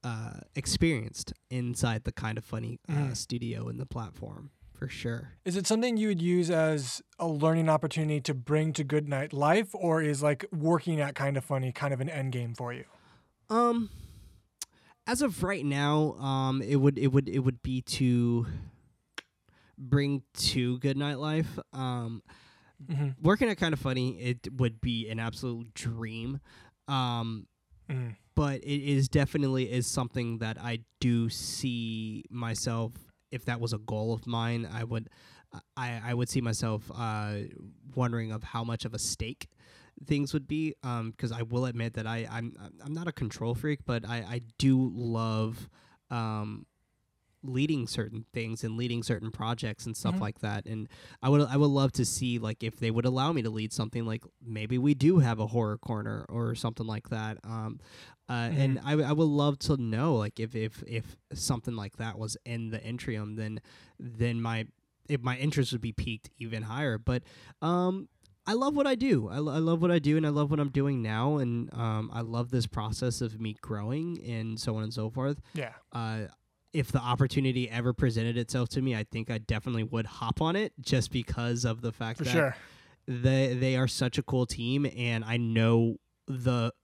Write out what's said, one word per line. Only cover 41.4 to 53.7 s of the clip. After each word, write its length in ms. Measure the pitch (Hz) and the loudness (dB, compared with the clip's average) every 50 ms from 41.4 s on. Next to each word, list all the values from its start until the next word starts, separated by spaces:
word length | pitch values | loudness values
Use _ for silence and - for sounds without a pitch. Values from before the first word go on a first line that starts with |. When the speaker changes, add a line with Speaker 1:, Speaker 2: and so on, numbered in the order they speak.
| 117 | -4
Speaker 1:
will 220 | 113 117 120 127 | -2 0 0 0
admit 280 | 127 117 117 113 113 110 | 0 -2 -2 -4 -4 -4
that 120 | - 110 110 | -4 -6 -4
I, 180 | 113 117 113 - | -4 -6 -6 -6
I'm, 240 | 107 117 117 117 - - 98 92 - 82 95 | -6 -8 -8 -8 -10 -12 -18 -18 -18 -16 -10
I'm 80 | 139 151 | -8 -8
not 140 | 160 175 170 | -6 -4 -6
a 40 | 156 | -4
control 420 | - 139 107 - - - 117 120 | -4 -4 -6 -4 -4 -2 -2 -2
freak, 300 | 117 123 151 147 139 - | 0 0 -2 -2 -2 -2
but 180 | - 123 117 113 | -2 -2 -2 -2
I, 100 | 98 120 117 | -4 -6 -6
I 220 | 110 87 120 120 120 113 _ _ | -6 -6 -6 -8 -8 -10 _ _
do 320 | - 135 131 131 131 127 85 | 6 6 6 6 4 2 0
love, 800 | 110 123 120 113 113 113 113 110 110 110 110 117 120 - - _ _ _ - _ _ _ _ | -4 -2 -2 0 0 0 0 2 2 0 0 -2 -6 -12 -14 _ _ _ -20 _ _ _ _
um, 560 | 123 120 117 110 107 107 104 107 104 104 - _ _ _ _ _ _ _ _ _ _ _ _ _ _ _ - | -6 -4 -4 -2 -4 -4 -4 -6 -8 -10 -14 _ _ _ _ _ _ _ _ _ _ _ _ _ _ _ -10
leading 440 | 135 127 127 139 156 160 139 120 | -4 0 0 2 2 2 0 0
certain 380 | 113 - - 110 107 113 110 110 _ - | -2 -2 -4 -4 -4 -6 -10 -12 _ -8
things 320 | 120 113 110 113 113 - | -6 -6 -4 -6 -6 -4
and 120 | 113 110 | -6 -4
leading 280 | 113 120 123 120 120 113 | -2 -2 -2 -2 -2 0
certain 260 | - 117 104 110 113 | 0 -2 -2 -2 -8
projects 560 | - - 110 113 120 113 - 113 104 _ - | -6 -4 -2 -2 -2 -2 -2 -6 -6 _ -8
and 100 | 120 110 | -8 -8
stuff 180 | - - - 180 | -2 -2 0 0
Speaker 2:
Mm-hmm. 80 | 190 - | 0 -2
Speaker 1:
like 180 | 104 98 - | -2 -4 -4
that. 260 | - 107 101 104 - | -4 -4 -4 -4 -6
And 220 | - 110 110 104 - - - - - - - - | -6 -8 -8 -8 -10 -14 -20 -20 -20 -16 -2 2
I 60 | 127 | 6
would, 140 | 143 147 147 | 6 6 6
I 140 | 117 131 | 6 4
would 100 | 143 147 143 | 4 4 6
love 220 | 139 139 135 135 - | 6 4 4 2 2
to 120 | - 127 | 2 0
see, 360 | - - - 127 123 120 117 | 0 0 -2 -2 0 0 0
like, 240 | 110 110 110 _ - | -2 -4 -4 _ -4
if 160 | 110 - - | -6 -4 -2
they 100 | 117 113 | -2 0
would 140 | 110 117 117 | 2 2 2
allow 280 | 127 127 131 135 151 170 | 2 2 2 0 2 0
me 80 | 147 110 | 0 0
to 80 | 113 | -2
lead 220 | 110 110 110 107 | -2 -2 -4 -4